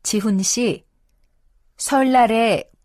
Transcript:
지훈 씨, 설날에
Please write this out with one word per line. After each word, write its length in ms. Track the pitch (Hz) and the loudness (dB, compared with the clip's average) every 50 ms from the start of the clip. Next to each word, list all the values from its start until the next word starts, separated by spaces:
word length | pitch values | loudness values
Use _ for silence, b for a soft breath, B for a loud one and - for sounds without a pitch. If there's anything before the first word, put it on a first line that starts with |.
지훈 400 | - - - 208 196 220 196 190 | -6 -4 -4 -2 -2 0 -2 0
씨, 460 | 190 - - 240 247 214 151 - _ _ _ _ _ _ _ _ _ _ _ _ _ _ _ _ _ _ _ | -2 -2 -2 -2 -2 -2 -4 -6 _ _ _ _ _ _ _ _ _ _ _ _ _ _ _ _ _ _ _
설날에 920 | - - - 285 269 262 262 262 254 240 214 226 226 233 226 185 - - _ _ _ | -12 -6 -2 0 0 2 4 4 4 4 4 2 0 0 0 0 -2 -4 _ _ _